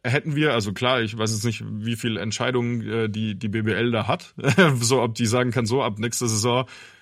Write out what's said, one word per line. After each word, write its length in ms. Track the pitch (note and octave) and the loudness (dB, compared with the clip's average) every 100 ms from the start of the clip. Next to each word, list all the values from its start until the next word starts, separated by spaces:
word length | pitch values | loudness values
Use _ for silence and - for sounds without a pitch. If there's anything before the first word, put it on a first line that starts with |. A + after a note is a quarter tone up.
| B2 | -2
hätten 300 | C#3 - C#3+ | 0 0 0
wir, 180 | D3+ | 2
also 200 | A#2 G#2 | 2 0
klar, 280 | F#2 B2 B2+ | 0 2 2
ich 160 | A2 A2 | 0 -2
weiß 160 | A2 | -2
jetzt 120 | A2 A#2 | 0 -2
nicht, 180 | G#2+ A2 | -4 -6
wie 320 | G#2+ A2 A#2 | -6 -6 -4
viel 200 | A#2+ G#2+ | -4 -4
Entscheidungen, 680 | A2 - B2 B2+ A#2+ A#2+ | -4 -2 0 0 0 -2
äh, 260 | G#2+ A2+ A2 | -2 -2 -2
die, 280 | G#2 A2 F#2+ | -2 -4 -4
die 120 | A2 | -4
B 140 | A2 | -2
B 100 | A2 | 0
L 200 | G2 A#2+ | 0 0
da 140 | A#2 G2+ | 0 0
hat. 280 | C#3 - - | -2 -6 -2
<laughs> 400 | B2+ C3 F3 C3 | 2 6 6 4
So, 200 | A#2 C3 | 2 2
ob 140 | A#2 A2+ | 2 0
die 120 | A#2 | 0
sagen 240 | B2 B2 | 2 2
kann, 120 | A#2+ A2 | 0 0
so, 180 | C3 | 0
ab 160 | A#2 G#2 | 0 -2
nächster 300 | A#2 - A#2+ | -4 -2 -2
Saison, 380 | A2 A#2+ A#2+ - - - - | 0 2 0 -2 -8 -20 -20